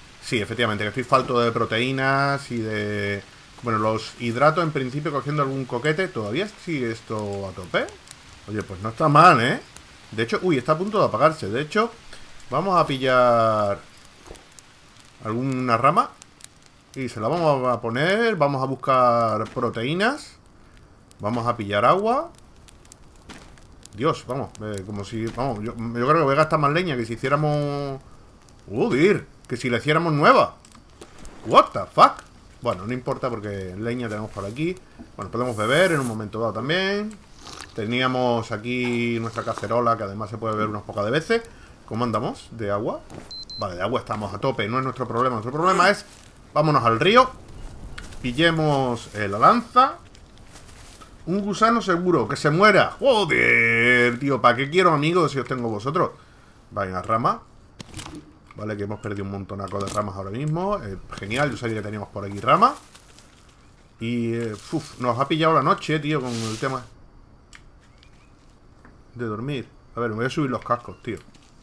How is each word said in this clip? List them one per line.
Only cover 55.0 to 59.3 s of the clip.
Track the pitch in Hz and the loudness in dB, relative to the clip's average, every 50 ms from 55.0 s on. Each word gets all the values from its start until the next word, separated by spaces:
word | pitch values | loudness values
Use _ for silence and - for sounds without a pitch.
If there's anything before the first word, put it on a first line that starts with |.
| 147 160 175 185 165 135 | 2 2 2 2 2 2
si | 131 135 | 0 -4
os | 117 - | -4 -4
tengo | 131 127 120 113 | -6 -4 -4 -4
vosotros? | 107 101 107 139 156 185 139 - - - - - - - - - - - - - | -4 -4 -4 -2 0 0 0 -2 -2 -10 -20 -20 -20 -20 -20 -20 -20 -20 -20 -10
Venga, | - 101 98 92 92 90 | -6 -6 -4 -4 -4 -6
rama. | 87 - 113 110 131 180 220 226 - - - - - - - - - - - - - - - 156 - - - - - - - | -2 -2 -2 0 2 0 -2 -2 -8 -18 -20 -20 -20 -20 -20 -20 -20 -16 -14 -14 -14 -14 -16 -16 -18 -20 -20 -20 -20 -20 -14
Vale, | - 104 107 107 | -10 -8 -6 -6
que | 104 101 | -4 -4
hemos | 101 107 101 | -6 -6 -8
perdido | - 107 101 98 98 | -8 -8 -6 -6 -6
un | 98 | -6